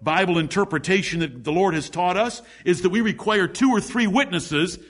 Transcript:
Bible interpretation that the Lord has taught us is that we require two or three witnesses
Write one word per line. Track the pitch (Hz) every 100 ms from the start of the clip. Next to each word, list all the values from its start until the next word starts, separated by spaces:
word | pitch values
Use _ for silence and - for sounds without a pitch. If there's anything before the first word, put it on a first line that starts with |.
Bible | 131 165 190 170
interpretation | 156 196 196 160 151 196 - 170
that | 156 123
the | 117
Lord | 160 190
has | 160 143
taught | 170 180 180
us | 233 233 - - -
is | 170
that | 180
we | 202
require | 220 196 - 214 175
two | - 262
or | 220
three | - 240 220
witnesses | 233 269 175 - 151 175 - -